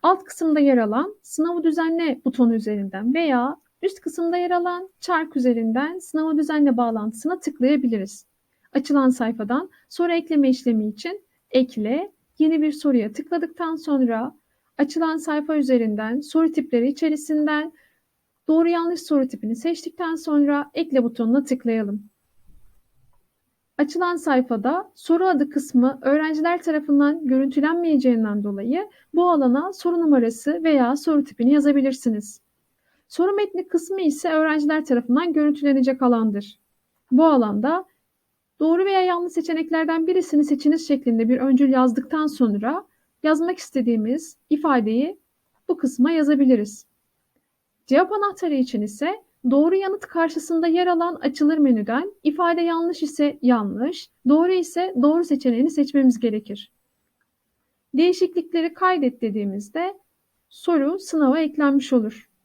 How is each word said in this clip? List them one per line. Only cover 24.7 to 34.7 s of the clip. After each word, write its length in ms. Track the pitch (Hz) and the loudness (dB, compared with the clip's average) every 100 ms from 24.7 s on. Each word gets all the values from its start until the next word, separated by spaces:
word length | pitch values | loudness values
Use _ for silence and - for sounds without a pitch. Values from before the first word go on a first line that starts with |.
| 330 403 | -2 -6
soru 320 | _ - 330 370 | _ -2 2 2
adı 240 | 311 294 | 2 0
kısmı 480 | 294 269 247 254 269 | -4 0 2 2 0
öğrenciler 600 | 262 294 311 311 330 339 | 0 0 0 -2 0 -2
tarafından 640 | 320 302 294 285 285 320 294 | -2 -4 2 4 4 0 0
görüntülenmeyeceğinden 1160 | 262 269 262 294 339 339 294 254 233 220 208 | 0 2 0 0 0 2 2 2 2 0 -2
dolayı 440 | 202 202 220 311 415 _ _ | -4 -6 -4 -4 -4 _ _
bu 160 | 320 359 | 0 2
alana 420 | 320 262 254 349 | 4 4 2 -2
soru 280 | 370 349 349 | -4 -2 0
numarası 600 | 330 277 233 226 - 339 | 4 4 2 -2 -4 -2
veya 320 | 320 294 240 285 | 2 2 2 0
soru 280 | 330 302 | 0 0
tipini 280 | 285 - 240 | -2 -2 2
yazabilirsiniz. 880 | 294 285 285 269 262 247 214 208 - _ _ _ _ _ _ _ | 4 4 2 0 -2 -4 -4 -8 -20 _ _ _ _ _ _ _
Soru 240 | - 359 | -2 0
metni 360 | 403 403 349 359 | 0 -2 -4 -4
kısmı 320 | 339 320 381 | -4 -4 -2
ise 280 | 339 285 349 | -2 0 -2
öğrenciler 560 | 320 311 302 294 | 0 0 0 0